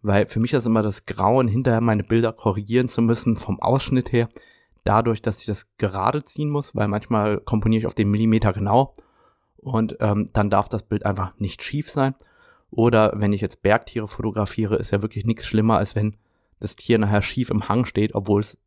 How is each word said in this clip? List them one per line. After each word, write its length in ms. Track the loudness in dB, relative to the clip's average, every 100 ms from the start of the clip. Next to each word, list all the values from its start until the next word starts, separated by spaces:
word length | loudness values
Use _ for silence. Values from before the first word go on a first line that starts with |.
Weil 240 | 2 2 2
für 140 | 0
mich 120 | 0
ist 140 | 0 0
immer 160 | 0
das 240 | 0 -4 -10
Grauen, 420 | -2 2 2 2
hinterher 340 | 0 2 2
meine 220 | 2 0
Bilder 300 | 2 2 0
korrigieren 560 | -2 -2 -2 0 0 0
zu 120 | 0
müssen 340 | 0 2 0 -2
vom 260 | -2 -2
Ausschnitt 500 | 2 2 2 0 2
her, 180 | 0 0 -4 -20 _ _ _
dadurch, 380 | 2 2 2 0
dass 180 | -2 -6
ich 60 | -6
das 320 | -6 -8 _
gerade 460 | -4 0 0 -2
ziehen 260 | -6 -6 -4
muss, 260 | -4 -4 -4
weil 120 | -2
manchmal 520 | -2 -2 0 0 -2
komponiere 420 | -2 0 2 0
ich 40 | 0
auf 80 |
den 160 | 0 0
Millimeter 420 | 2 4 4 2
genau 440 | 0 2 2 2 -6 _ _ _ _ _ _
und, 400 | -4 -2 -2 -2
ähm, 320 | 0 0 -2
dann 160 | 0 2
darf 200 | 2 0
das 120 | -6
Bild 240 | -4 -4 -2
einfach 320 | -4 -6 -6
nicht 240 | -8 -8
schief 300 | -8 -8 -6
sein. 240 | -2 -2 -2 -16 _ _ _ _
Oder 420 | 2 4 6 4 2
wenn 160 | -2
ich 100 | 0
jetzt 200 | -4 -2
Bergtiere 460 | 2 0 0 -8 -8
fotografiere, 680 | -6 -6 -2 -4 -2 0 0
ist 120 | 0
ja 140 | -2
wirklich 220 | -2 -4 -4
nichts 200 | -4 -2
schlimmer, 320 | 0 4 2
als 180 | 0 -2
wenn 220 | -4 -4 _ _ _ _
das 160 | -12 -10
Tier 220 | 0 2
nachher 240 | 4 0
schief 300 | 0 -4 -2
im 180 | -2 -2
Hang 160 | -2 -2
steht, 300 | -2 -2 -2
obwohl 260 | 0 0
es 160 | 0 -10